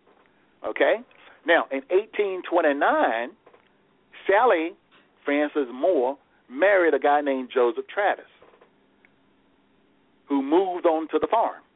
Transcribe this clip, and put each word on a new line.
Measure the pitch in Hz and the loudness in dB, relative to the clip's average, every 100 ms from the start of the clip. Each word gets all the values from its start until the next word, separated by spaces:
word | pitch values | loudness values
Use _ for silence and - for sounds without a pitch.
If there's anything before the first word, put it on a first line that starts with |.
| _ _ _ _ _ _ 107 | _ _ _ _ _ _ -8
Okay? | - 147 214 - _ - - 151 | -2 0 0 -4 _ -20 -8 2
Now, | 160 113 | 2 2
in | 135 - | -6 -2
eighteen | 185 214 - 202 185 - | -2 0 -4 -4 -4 -2
twenty-nine, | 175 156 143 190 311 156 113 120 - _ _ _ _ _ _ _ - - | 0 2 2 0 2 0 -2 -6 -12 _ _ _ _ _ _ _ -10 0
Sally | 196 247 175 165 - _ _ _ _ - | 2 4 2 -2 -10 _ _ _ _ -4
Frances | 143 147 151 123 | -2 0 -2 -4
Moore | 127 175 160 123 143 _ _ - | -2 0 2 0 -4 _ _ -12
married | 127 190 196 165 | -2 2 4 2
a | 139 | 2
guy | 143 147 | 2 0
named | 143 131 123 | 0 -4 -2
Joseph | 127 120 117 - | 0 0 -2 -8
Travis, | - 196 113 - _ _ _ _ _ _ _ _ _ _ _ _ _ _ _ _ _ _ _ - | -4 -2 -4 -10 _ _ _ _ _ _ _ _ _ _ _ _ _ _ _ _ _ _ _ -4
who | 139 | -4
moved | 135 170 190 180 170 | 2 0 0 0 0
on | 160 156 | 0 -2
to | 156 | -4
the | 151 | 0
farm. | 226 160 87 _ | 0 0 -6 _